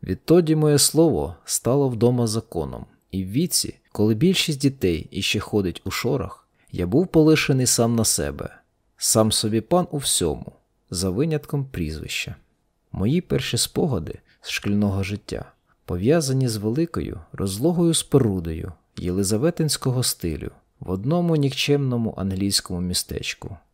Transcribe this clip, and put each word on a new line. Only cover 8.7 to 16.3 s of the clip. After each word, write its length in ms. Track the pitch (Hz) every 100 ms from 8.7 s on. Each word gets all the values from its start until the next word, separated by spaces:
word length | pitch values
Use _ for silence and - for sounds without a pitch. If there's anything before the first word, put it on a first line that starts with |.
| _ _ _
сам 340 | - 113 110
собі 300 | - 110 110
пан 260 | - 175 175
у 60 | 151
всьому, 540 | 135 - 85 65 - - _ _ _
за 200 | 92 95
винятком 560 | 92 160 151 151 143 135
прізвища. 680 | 92 78 78 - - - 67 _ _ _ _ _
Мої 300 | 87 98 170
перші 360 | - 139 - 117
спогади 640 | - - 160 107 76 - _ _
з 80 | -
шкільного 540 | - 104 101 104 98
життя 480 | 95 104 - 57 - _ _ _ -
пов'язані 640 | 90 107 170 135